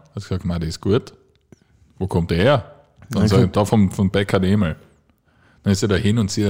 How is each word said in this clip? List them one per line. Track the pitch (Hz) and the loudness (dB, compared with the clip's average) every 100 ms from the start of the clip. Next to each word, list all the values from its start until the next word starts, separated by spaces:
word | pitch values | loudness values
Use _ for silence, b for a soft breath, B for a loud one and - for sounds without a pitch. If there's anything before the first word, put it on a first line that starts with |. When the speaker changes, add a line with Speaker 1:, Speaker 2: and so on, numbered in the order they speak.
| _ | _
Speaker 1:
hat | 104 | -16
gesagt, | - 92 | -8 -6
„Ma, | 87 85 | -4 -6
die | 80 | -6
ist | - | -6
gut.“ | 101 110 - - _ _ _ - _ _ _ - | 0 -2 -2 -20 _ _ _ -20 _ _ _ -10
Wo | 95 | -4
kommt | 85 85 | -2 -2
der | 85 | 2
her? | 117 135 - - _ _ - | 2 2 -2 -20 _ _ -8
Dann | 104 | -2
Speaker 2:
Okay. | 90 | 2
Speaker 1:
sag | 95 | 2
ich, | 95 | 2
„Da | 101 | 0
vom, | 104 113 95 | 2 2 2
vom | - 95 | 0 0
Bäcker | 98 101 95 | 0 0 0
Demel.“ | 92 104 92 - - _ _ _ _ _ _ _ | 2 0 0 -4 -14 _ _ _ _ _ _ _
Dann | 101 | -2
ist | 98 | 0
sie | 110 | 2
da | |
hin | 90 101 117 | 0 0 0
und | 101 | -2
sie | - | -2